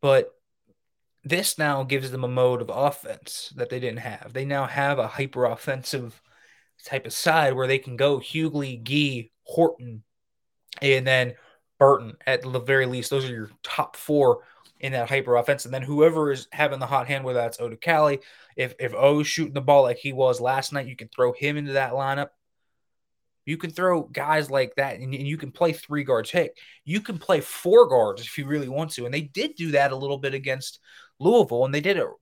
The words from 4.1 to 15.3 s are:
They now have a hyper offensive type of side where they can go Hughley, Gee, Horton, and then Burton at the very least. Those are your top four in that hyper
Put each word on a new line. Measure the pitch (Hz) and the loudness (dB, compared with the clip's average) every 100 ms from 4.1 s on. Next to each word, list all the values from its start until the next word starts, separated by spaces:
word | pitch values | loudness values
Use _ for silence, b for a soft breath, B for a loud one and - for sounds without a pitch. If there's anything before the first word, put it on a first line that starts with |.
| 101 - | -12 -12
They | 123 139 | -8 -4
now | 139 131 | -2 -2
have | 143 139 139 | -2 0 0
a | 110 | -2
hyper | - 135 127 120 | -2 -6 0 0
offensive | 113 - 131 127 135 120 - b b b b b _ - | 0 -6 -6 -6 -8 -8 -16 b b b b b _ -8
type | 135 117 | -8 -6
of | |
side | - 175 160 147 | -2 2 4 2
where | 131 131 | 0 0
they | 135 | -2
can | 131 120 | -2 0
go | 139 139 | 0 0
Hughley, | - 156 160 147 139 123 | -4 -4 -2 -4 -6 -10
Gee, | 113 147 147 127 113 _ | -4 0 0 -2 -10 _
Horton, | - - 165 165 123 110 _ _ _ _ _ _ _ - | -8 2 2 2 -14 -16 _ _ _ _ _ _ _ -4
and | 143 131 131 | 2 2 4
then | 131 123 120 b b _ _ | 2 0 -6 b b _ _
Burton | 139 139 117 - - | 6 6 0 -8 -2
at | 131 | -2
the | 131 127 | -2 -6
very | 117 135 127 | 0 0 2
least. | 127 120 | -4 -4
Those | 139 131 | -4 -4
are | |
your | 120 107 _ | -8 -12 _
top | - - 143 - | -10 -6 -6 -6
four | - 147 135 120 B B B _ | -2 4 6 4 B B B _
in | 139 | -6
that | 131 117 | -4 -2
hyper | 135 127 | -2 2